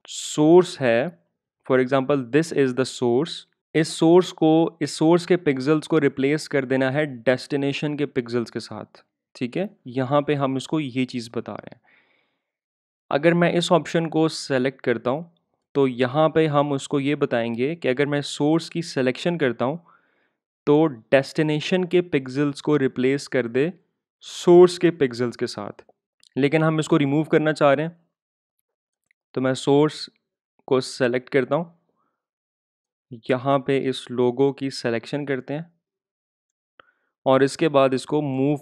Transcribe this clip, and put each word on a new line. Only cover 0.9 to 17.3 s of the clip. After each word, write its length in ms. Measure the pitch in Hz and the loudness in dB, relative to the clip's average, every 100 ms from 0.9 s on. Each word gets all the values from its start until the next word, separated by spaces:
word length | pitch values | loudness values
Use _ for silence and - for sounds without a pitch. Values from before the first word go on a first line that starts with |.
| 117 151 170 _ _ _ _ - | 2 0 -8 _ _ _ _ 0
for 100 | 131 | 0
example, 400 | 127 135 131 143 120 | 2 0 0 -2 0
this 220 | 135 165 | -2 0
is 220 | 147 135 | 0 0
the 140 | 123 131 | 0 -4
source, 440 | - 123 120 170 - - _ _ | -2 0 0 -2 -8 -18 _ _
इस 240 | 156 156 - | -2 -2 2
सोर्स 340 | 165 175 175 | 4 6 4
को, 460 | - 160 160 165 - | 0 2 4 2 -2
इस 160 | 143 - | -8 0
सोर्स 280 | 160 175 170 | 2 2 2
के 100 | 175 | -2
पिक्सेल्स 500 | 175 131 127 156 - | 0 -2 0 0 0
को 120 | 160 | 0
रिप्लेस 500 | 139 131 135 151 - | 0 0 -2 -2 -4
कर 160 | 143 | -4
देना 260 | 131 131 131 | -2 0 0
है 160 | 139 151 | -2 -4
डेस्टिनेशन 920 | 127 113 127 - 147 139 135 151 147 | -4 -2 -2 -2 -4 -4 -4 -6 -4
के 100 | 143 | -4
पिक्सेल्स 440 | 139 120 120 113 | -4 -4 -4 -4
के 100 | 120 | -8
साथ, 440 | - 107 104 - _ _ _ - | -12 -14 -16 -20 _ _ _ -10
ठीक 200 | 123 156 | -8 -6
है। 200 | 202 _ 131 | -8 _ -10
यहाँ 360 | 123 127 147 | -6 0 0
पे 120 | 143 | 0
हम 220 | 147 135 135 | -2 -2 -4
इसको 240 | - 156 | -4 -6
ये 240 | 143 123 | -4 -4
चीज़ 260 | 127 127 117 117 | -4 -6 -10 -10
बता 160 | 113 | -10
रहे 220 | 104 - | -12 -16
हैं। 60 | - _ _ _ _ _ _ _ _ _ _ _ _ - | -20 _ _ _ _ _ _ _ _ _ _ _ _ -6
अगर 240 | 139 165 | -2 2
मैं 180 | 170 170 | 2 2
इस 200 | 170 170 | 0 0
ऑप्शन 340 | 170 143 175 165 | 0 0 -4 -2
को 220 | 156 160 | 0 -2
सेलेक्ट 520 | - - 139 127 131 | -2 -4 -2 -2 -4
करता 300 | - 113 120 | -4 -2 -2
हूँ, 200 | 139 170 _ _ _ _ | -6 -8 _ _ _ _
तो 120 | 143 135 | 0 0
यहाँ 420 | 120 127 139 156 | 0 -2 2 2
पे 180 | 151 160 | 2 2
हम 260 | 147 143 | 2 0
उसको 280 | 139 - 143 | -2 -4 -2
ये 140 | 139 | -2
बताएंगे 600 | 147 139 | -2 -2